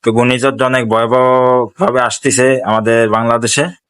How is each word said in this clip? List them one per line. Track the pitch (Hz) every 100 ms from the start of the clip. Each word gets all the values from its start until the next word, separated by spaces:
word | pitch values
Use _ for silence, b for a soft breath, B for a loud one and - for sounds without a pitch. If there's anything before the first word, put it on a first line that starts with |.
তো | -
ঘূর্ণিঝড়টা | 113 123 127 135 - 131
অনেক | 127 117
ভয়াবহভাবে | 110 117 127 127 127 127 127 113 _ 190 123
আসতিছে | 120 - 139 127 127 131
আমাদের | 95 110 110 117 113
বাংলাদেশে। | 110 117 117 117 - 165 175 _